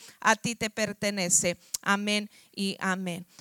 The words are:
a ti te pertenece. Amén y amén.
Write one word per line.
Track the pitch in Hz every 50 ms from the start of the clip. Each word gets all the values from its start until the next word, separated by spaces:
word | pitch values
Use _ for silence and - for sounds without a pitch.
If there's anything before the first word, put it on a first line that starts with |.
| - - - _
a | - 214 226 214
ti | - 254 233
te | - 226 220
pertenece. | - - 214 202 202 - - 208 208 202 180 175 185 - - 175 175 - - - - -
Amén | - - 202 202 208 208 208 208 208 214 - - - _ _
y | - 196 196 180 -
amén. | - 190 185 185 190 180 170 165 180 - _ -